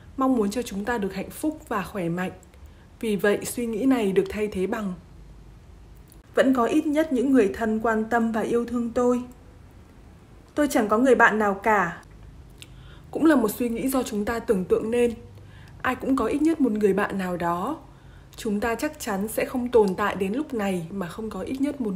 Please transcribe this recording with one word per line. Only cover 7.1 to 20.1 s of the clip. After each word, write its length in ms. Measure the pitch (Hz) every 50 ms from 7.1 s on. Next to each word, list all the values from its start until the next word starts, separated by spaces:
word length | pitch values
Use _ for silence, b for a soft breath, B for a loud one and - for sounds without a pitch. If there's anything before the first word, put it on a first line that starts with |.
| 262
những 180 | 226 247 277
người 200 | 262 247 202 190 -
thân 260 | - 226 220 220 220
quan 260 | 233 226 220 214 220
tâm 260 | 220 240 233 226 226
và 100 | 220 214
yêu 240 | - - 233 233 233
thương 260 | 233 240 240 233 226 -
tôi". 280 | 254 247 247 247 240 247 - - - - - - - - - - - - - - - - - - - - - - - - - -
"Tôi 120 | 302 294
chẳng 200 | 277 302 269 214
có 100 | 202 214
người 180 | 226 262 269 233
bạn 240 | - - - 202 214
nào 140 | 214 202 190
cả" 480 | 196 - 226 214 196 175 170 - - - - - - - - - - - - - B B B B B B B B B B -
cũng 140 | - - 285
là 100 | 320 294
một 140 | 254 214 202
suy 180 | - - 240 226
nghĩ 200 | 226 - - 262
do 140 | 269 262 240
chúng 220 | - 220 202 208
ta 140 | 240 233 226
tưởng 260 | 226 - 214 185 180
tượng 260 | - 220 220 208 220
nên. 220 | 240 240 240 240 226 - - - B B B B B B B B B B
Ai 140 | - 262 254
cũng 200 | - - 269 269
có 100 | 262 220
ít 160 | - 294 277
nhất 200 | 302 330 330 -
một 100 | 262 226
người 220 | 208 214 208 190 185
bạn 240 | 202 202 - -
nào 200 | 190 185 180 180
đó. 400 | 165 175 170 170 175 196 262 320 - B B B B B B B B B B B
Chúng 240 | - - 220 202 208
ta 160 | 240 233 226
chắc 240 | 226 294 302 302 -
chắn 280 | - 233 196 190 208
sẽ 180 | 220 - 254 254
không 240 | 262 - 247 240 240
tồn 260 | - 220 208 190 180
tại 200 | 220 208 196